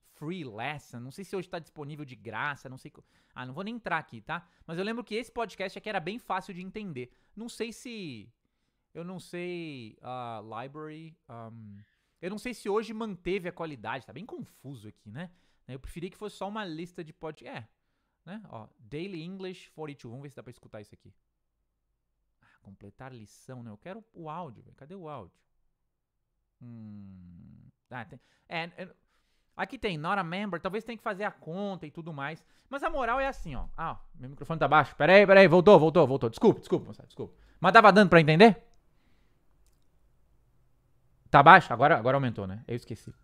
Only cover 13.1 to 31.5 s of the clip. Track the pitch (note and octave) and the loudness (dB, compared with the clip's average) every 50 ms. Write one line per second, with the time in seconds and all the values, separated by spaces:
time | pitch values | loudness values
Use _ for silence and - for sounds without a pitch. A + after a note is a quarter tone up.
13.1 | F#3+ - _ F3 F#3 G3+ E3+ F3+ E3 - E3 D#3+ D3 A#2+ G2+ A2 B2 C#3 - - | -12 -10 _ -6 -6 -6 -6 -10 -10 -10 -12 -12 -12 -12 -10 -10 -10 -10 -12 -16
14.1 | - D3 G3+ - F4 E4 - - _ _ - C3 C#3+ A2+ G2+ G#2+ - _ _ G#2 | -18 -18 -16 -16 -14 -16 -16 -18 _ _ -18 -18 -18 -16 -18 -20 -20 _ _ -18
15.1 | G#2 C#3+ F3+ F3 _ _ _ _ _ _ _ - B2+ B2+ - - - F3 D#3+ F#3+ | -16 -16 -16 -16 _ _ _ _ _ _ _ -18 -18 -16 -16 -16 -14 -12 -12 -14
16.1 | F#3 - G#3+ G#3 - - G3 G3 G#3 A3 G#3 F3+ D#3 D#3 F3+ F3 _ - E3+ D3+ | -14 -14 -16 -16 -12 -10 -12 -10 -10 -10 -10 -10 -10 -12 -14 -14 _ -18 -18 -18
17.1 | - _ - D#3+ D#3 - - B3 C4+ C#3+ A2+ _ _ _ _ _ _ _ _ _ | -18 _ -16 -16 -16 -16 -20 -18 -18 -18 -18 _ _ _ _ _ _ _ _ _
18.1 | _ _ _ D#3 F#3+ A3+ G3+ E3 - A2+ G#2+ _ _ _ B2+ G#2 C#3 D3+ F3+ G3+ | _ _ _ -20 -20 -18 -18 -18 -18 -18 -18 _ _ _ -20 -16 -14 -12 -12 -12
19.1 | G3 D#3+ D#3 F3 F#3+ F#3+ F#3+ F#3 F#3 F3 - _ _ D3+ D#3 D3+ C#3+ _ - A#2+ | -12 -12 -12 -14 -14 -14 -14 -14 -14 -16 -20 _ _ -16 -14 -14 -14 _ -18 -18
20.1 | A2 C3+ C#3+ D3 - - G2+ B2 A#2+ _ _ G2+ - G#2+ G#2 _ - _ _ G2 | -18 -16 -18 -20 -20 -20 -20 -20 -20 _ _ -20 -20 -20 -20 _ -20 _ _ -20
21.1 | _ _ _ _ _ _ _ _ _ _ _ _ _ _ _ _ _ _ _ _ | _ _ _ _ _ _ _ _ _ _ _ _ _ _ _ _ _ _ _ _
22.1 | _ _ _ _ _ _ _ _ _ _ _ G2+ G2 _ G#2 G2+ _ _ B2+ C3+ | _ _ _ _ _ _ _ _ _ _ _ -20 -20 _ -20 -20 _ _ -20 -20
23.1 | C3 A#2 G#2+ - - _ _ - C3 B2 A#2+ A2+ G#2 G#2 _ E3+ F#3+ A3+ G#3 _ | -20 -20 -20 -20 -20 _ _ -20 -18 -16 -16 -18 -18 -18 _ -18 -18 -18 -20 _
24.1 | _ - E3 D#3 D3+ F3 F3+ D3 G#2+ - - - - _ D3 D3 F#3+ G3+ E3+ D3+ | _ -18 -16 -14 -14 -14 -14 -16 -18 -20 -20 -20 -20 _ -20 -20 -20 -18 -16 -16
25.1 | D3 B2+ F#2+ E2+ _ _ _ _ _ _ _ _ _ _ _ _ _ _ _ _ | -16 -16 -16 -20 _ _ _ _ _ _ _ _ _ _ _ _ _ _ _ _
26.1 | _ _ _ _ _ _ _ _ _ _ B2 A#2+ A#2 A2+ A2 G#2+ G#2 G#2 G2+ G2 | _ _ _ _ _ _ _ _ _ _ -20 -20 -20 -18 -18 -18 -18 -18 -20 -20
27.1 | F#2+ F#2 F2+ F2 F2 E2+ - - - - - C3 _ _ _ _ B2+ B2+ A2+ - | -20 -20 -20 -20 -20 -20 -20 -20 -20 -20 -20 -20 _ _ _ _ -16 -16 -16 -16
28.1 | C#3 B2 _ _ _ _ _ _ - E3 E3 E3+ - - F#3 F#3 - _ _ _ | -20 -20 _ _ _ _ _ _ -12 -10 -10 -12 -16 -20 -20 -20 -20 _ _ _
29.1 | _ _ _ _ _ _ _ _ _ - F#3 F#3+ - - - F3 E3 D3+ D3+ F3 | _ _ _ _ _ _ _ _ _ -12 -10 -10 -10 -8 -6 -6 -6 -6 -6 -4
30.1 | G3+ G3+ F3+ D#3+ F3 G3 G#3 G#3 F3+ D#3+ - F#3+ F3 A3 G#3+ - A#3 A3 _ A3+ | -4 -4 -6 -6 -8 -8 -6 -6 -8 -6 -8 -8 -8 -8 -10 -10 -16 -10 _ -8
31.1 | G3+ F3+ G#3+ G3 - - - D#3 | -6 -6 -6 -8 -8 -10 -16 -12